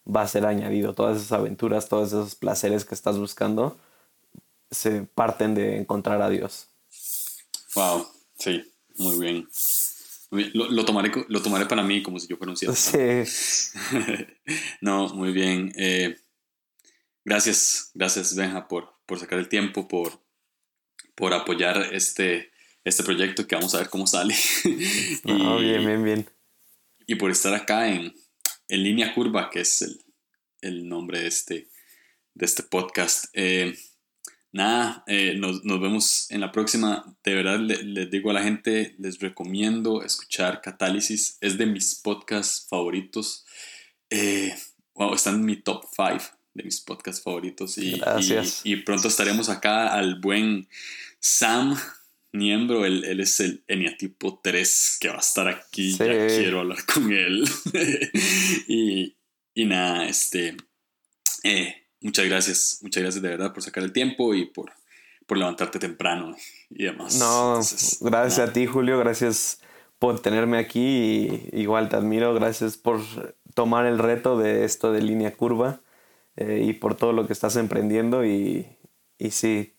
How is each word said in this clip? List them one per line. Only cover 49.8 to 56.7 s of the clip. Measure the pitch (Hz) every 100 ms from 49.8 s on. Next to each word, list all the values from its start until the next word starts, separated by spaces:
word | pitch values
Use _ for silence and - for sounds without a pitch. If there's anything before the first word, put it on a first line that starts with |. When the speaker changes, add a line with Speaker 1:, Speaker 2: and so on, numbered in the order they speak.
| 113
Speaker 2:
al | 104 95 90
buen | 98 104 110 101 95 - - - - -
Sam | - - 117 120 135 139 - - _ _ _
Niembro. | 101 101 107 120 117 95
Él, | 92
él | 78 92
es | 95 -
el | 92 - -
Eneatipo | 95 82 - 95 - 95 -
tres, | 95 90 - - - -
que | 101
va | -
a |
estar | - 101 92
aquí. | 90 - - 95
Speaker 1:
Sí. | 92
Speaker 2:
Ya | 113 113 110
quiero | 110 95 92
hablar | 90